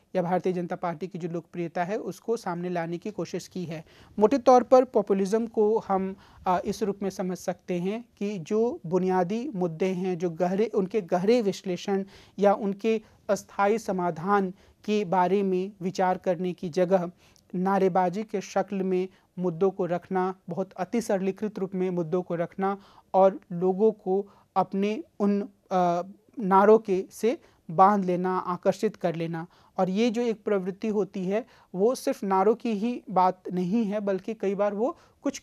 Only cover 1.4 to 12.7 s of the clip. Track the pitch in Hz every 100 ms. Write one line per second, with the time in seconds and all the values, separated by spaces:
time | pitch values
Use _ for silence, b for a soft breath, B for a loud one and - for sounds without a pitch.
1.4 | - 175 170 180 175 226 233 - - 226
2.4 | 190 175 180 175 165 170 214 196 165 175
3.4 | - 185 160 160 - b b - 208 277
4.4 | 269 254 240 254 254 226 202 196 190 226
5.4 | 233 226 208 220 - 190 190 190 b b
6.4 | - 180 226 190 202 196 196 185 185 180
7.4 | - 180 - 180 185 220 240 _ 202 208
8.4 | 151 214 233 339 160 185 185 185 175 220
9.4 | 269 202 175 160 190 180 185 175 175 165
10.4 | 180 190 226 220 190 226 175 180 202 247
11.4 | 202 180 190 175 - 196 196 B B -
12.4 | 202 208 196